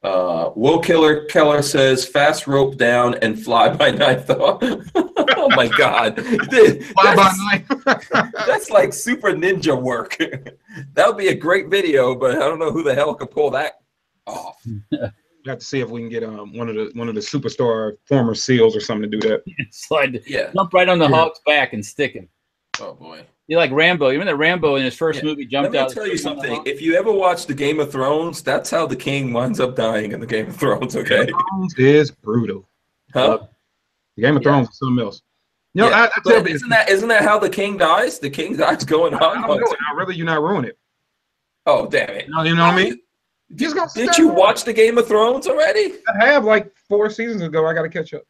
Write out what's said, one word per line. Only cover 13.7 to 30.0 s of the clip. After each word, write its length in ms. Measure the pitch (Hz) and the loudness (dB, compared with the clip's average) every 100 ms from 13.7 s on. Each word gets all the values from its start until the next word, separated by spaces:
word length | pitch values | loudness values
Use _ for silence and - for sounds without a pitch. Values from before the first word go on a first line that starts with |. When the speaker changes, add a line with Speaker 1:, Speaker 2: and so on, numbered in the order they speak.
| - _ _ _ _ - | -10 _ _ _ _ -16
Speaker 1:
off. 380 | 104 - - 117 | -14 -14 -16 -14
Speaker 2:
<laughs> 240 | 107 104 - 113 - _ _ 135 | -14 -8 -8 -8 -12 _ _ -14
We 40 | |
have 80 | 127 | -12
to 60 | - | -6
see 140 | 139 | -6
if 100 | 117 | -6
we 100 | 117 | -8
can 80 | 117 | -8
get, 160 | 117 | -8
um, 320 | 110 107 104 107 | -8 -12 -16 -10
one 140 | 117 | -8
of 40 | |
the, 160 | 110 110 | -6 -6
one 120 | 117 117 | -8 -8
of 40 | |
the 60 | 107 | -6
superstar 800 | 101 147 135 - 123 113 110 107 _ | -6 -6 -6 -2 0 0 -4 -8 _
former 280 | 139 117 | 2 2
seals 400 | 107 - 127 113 | -2 0 4 4
or 60 | 107 | 4
something 300 | 104 110 107 | -4 -6 -4
to 80 | 107 | -2
do 100 | 110 | -2
that. 140 | 107 - - | -2 -4 -14
Speaker 3:
<laughs> 120 | 117 | -14
Slide, 500 | - - 156 139 123 - | -14 -4 -2 -2 -4 -8
Speaker 1:
Yeah. 240 | 135 - | -6 -4
Speaker 3:
jump 180 | 190 180 | -2 0
right 160 | 185 180 | 2 4
on 100 | 180 | 4
the 80 | 170 | 4
Speaker 2:
Yeah. 100 | 160 | 4
Speaker 3:
hog's 220 | 160 160 | 2 0
back 300 | - 151 131 | 0 0 0
and 100 | 113 | -4
stick 300 | 104 - 135 | -12 -6 -6
him. 160 | 120 90 _ _ _ _ - | -6 -20 _ _ _ _ -12
Speaker 1:
Oh 140 | - | -12
boy. 320 | - 80 80 - _ _ | -16 -20 -20 -20 _ _
Speaker 3:
You're 140 | 160 | 0
like 100 | 156 | 0
Rambo. 360 | 135 165 180 139 | 2 2 2 0
You 40 | 139 | 0
remember 140 | 196 | -2
that 60 | 147 | -2
Rambo 380 | 160 180 156 139 | 0 0 0 0
in 80 | |
his 120 | 131 - | -2 -2
first 220 | 160 147 | -4 -2
Speaker 1:
Yeah. 80 | 151 | -6
Speaker 3:
movie 180 | 147 | -8
jumped 280 | 127 135 139 | -6 -4 -2
Speaker 1:
Let 0 | |
me 60 | 143 | 0
Speaker 3:
out 100 | 131 | -2
Speaker 1:
tell 160 | 127 190 | -4 -6
you 60 | |
Speaker 3:
of 40 | 175 | -6
the 60 | |
Speaker 1:
something. 320 | 143 143 123 | -6 -8 -8
Speaker 3:
hog? 120 | 113 127 | -6 -8
Speaker 1:
If 140 | 143 | -6
you 140 | 160 170 | -2 0
ever 160 | 202 | 0
watch 320 | 196 180 170 | 0 2 0
the 80 | - | -4
Game 260 | 135 139 156 | -4 -2 -2
of 140 | 143 | -4
Thrones, 500 | 139 131 151 165 139 | -2 -2 0 -2 -6
that's 280 | - 147 - | -4 -4 -2
how 160 | 196 156 | -4 -2
the 100 | 127 | -4
king 380 | - 139 135 | -4 -4 -2
winds 260 | 117 127 113 | -2 -2 -2
up 160 | 127 131 | -4 -2
dying 360 | 113 107 | -2 -2